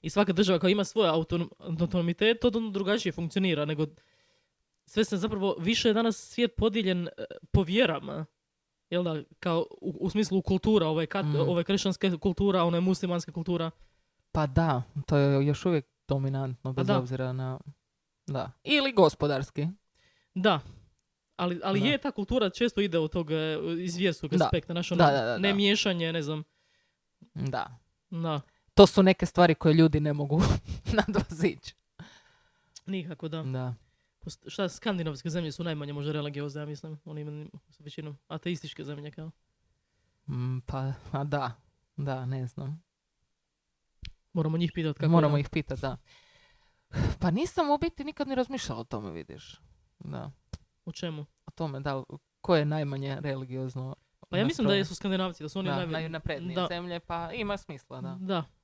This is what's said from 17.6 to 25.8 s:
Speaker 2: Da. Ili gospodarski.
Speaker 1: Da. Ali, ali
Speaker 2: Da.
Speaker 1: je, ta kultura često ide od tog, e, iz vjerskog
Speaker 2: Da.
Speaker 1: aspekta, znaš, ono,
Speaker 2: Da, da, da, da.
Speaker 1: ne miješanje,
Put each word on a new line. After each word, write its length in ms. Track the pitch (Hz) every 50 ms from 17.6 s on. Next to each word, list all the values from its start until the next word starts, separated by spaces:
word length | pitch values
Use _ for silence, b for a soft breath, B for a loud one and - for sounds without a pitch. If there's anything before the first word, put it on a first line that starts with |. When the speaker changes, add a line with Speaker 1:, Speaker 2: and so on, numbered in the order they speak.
| - - 143 _ _ _ _ _ _ _ _ _ _
Speaker 2:
Da. 260 | - 139 127 - - - _ _
Ili 280 | - 277 294 269 277 254
gospodarski. 760 | 208 185 156 - - - 151 143 131 139 - - - 143 165 190 - _ _ _ _ _ _ _ _ _ _ _
Speaker 1:
Da. 260 | 190 185 214 185 147 - B B B B B B _ _ _ _ _ _ _ _
Ali, 240 | - 180 180 175 175 -
ali 180 | - 190 202
Speaker 2:
Da. 60 | 196
Speaker 1:
je, 120 | 254 294 269
ta 120 | - 285
kultura 400 | - - 202 - 226 254 220 -
često 300 | - - 240 240 - -
ide 180 | 202 202 160 170
od 140 | 160 156 -
tog, 180 | 180 170 151
e, 60 | 156 160 156 156 156 151 147 - 170 165
iz 180 | 180 185 170
vjerskog 340 | 175 185 190 160 - - 151
Speaker 2:
Da. 140 | 160 185 165
Speaker 1:
aspekta, 280 | 123 - 170 - - 170
znaš, 200 | 175 175 - 175
ono, 60 | 170
Speaker 2:
Da, 80 | 175
da, 120 | 151 139 139
da, 60 | 113
da. 140 | 117 120 113
Speaker 1:
ne 160 | 185 202 196
miješanje, 580 | 196 202 196 202 202